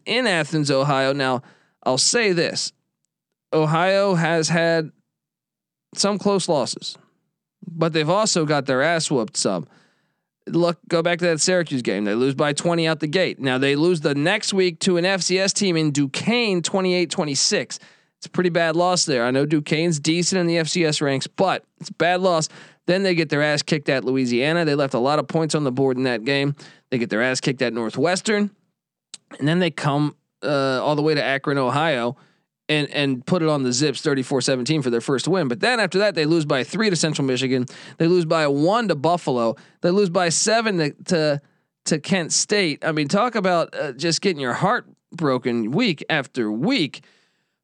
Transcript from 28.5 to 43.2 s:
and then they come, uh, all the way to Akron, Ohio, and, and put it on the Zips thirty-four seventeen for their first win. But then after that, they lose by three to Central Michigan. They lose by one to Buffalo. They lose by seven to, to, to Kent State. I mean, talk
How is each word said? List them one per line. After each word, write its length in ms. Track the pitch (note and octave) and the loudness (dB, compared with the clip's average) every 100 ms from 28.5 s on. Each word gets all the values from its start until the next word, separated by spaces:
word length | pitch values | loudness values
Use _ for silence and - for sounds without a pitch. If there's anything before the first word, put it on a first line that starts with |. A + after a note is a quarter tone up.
| - _ _ _ _ _ - _ - | -6 _ _ _ _ _ -20 _ -4
and 80 | C#3+ | 0
then 120 | F3 | 2
they 120 | F3 | 0
come, 440 | - D3+ C#3+ D3 - _ _ | 0 -2 0 -2 -4 _ _
uh, 380 | A#2+ C#3 C3+ C3 | -2 0 0 0
all 140 | A2 D3+ | 0 0
the 60 | |
way 120 | D#3 | 0
to 80 | D3+ | 0
Akron, 360 | A#2+ C3+ D3 C#3 | 0 -2 -2 0
Ohio, 580 | B2+ C3+ D#3+ B2+ A#2+ - _ _ _ _ - | 0 0 0 0 -2 -6 _ _ _ _ -4
and, 200 | D3+ C#3+ | -2 -2
and 340 | - C#3+ B2+ - | -2 -2 -2 -2
put 160 | F3+ | 0
it 80 | D#3 | 2
on 140 | D3 | 0
the 100 | B2+ | 0
Zips 280 | A#2+ D3+ A#2+ | 0 0 0
thirty-four 380 | D#3 C3+ B2+ C3+ | -2 -2 0 -2
seventeen 420 | C3 C3 A#2+ D#3 | 0 -2 0 0
for 80 | B2+ | 0
their 120 | A#2 | -2
first 260 | C3 C3 - | 0 -2 0
win. 220 | F#3+ C#3 | 0 0
But 100 | A#2 | 0
then 220 | A3 B3 | 0 2
after 180 | F#3+ F#3+ | 0 2
that, 160 | G#3 D3+ | 0 0
they 100 | D3+ | 2
lose 200 | E3+ D3+ | 2 2
by 180 | C#3 | -2
three 260 | A#2+ - A3 | -2 0 0
to 60 | E3 | 2
Central 300 | D#3+ D3+ C3+ | 0 0 0
Michigan. 400 | B2 C3 C3 B2 - - - | 0 0 0 -2 -8 -20 -2
They 100 | E3 | 2
lose 160 | F3+ | 4
by 240 | D#3+ E3 D3 | 2 2 2
one 400 | C#3 D#3+ A3+ G#3+ | 2 2 2 0
to 80 | C#3+ | 0
Buffalo. 600 | D#3 F3 - B2 A2+ A2 - _ | 0 0 0 0 0 -2 -12 _
They 80 | F3 | 0
lose 200 | F#3+ G3 | 2 2
by 200 | F3+ F3 | 2 0
seven 480 | D3 G#3 A3+ A3 F3+ | 0 2 2 2 0
to, 140 | D3 - - | -2 -6 -2
to, 360 | E3+ D3+ C#3+ - _ _ _ - | 0 2 -2 -6 _ _ _ -4
to 140 | D#3+ | -4
Kent 320 | - F#3+ D3+ | 0 -2 0
State. 540 | - - G#3 F3 C3+ D#3+ | -2 0 0 0 -2 -2
I 80 | |
mean, 160 | D#3 C#3+ | -2 0
talk 260 | G3 | 2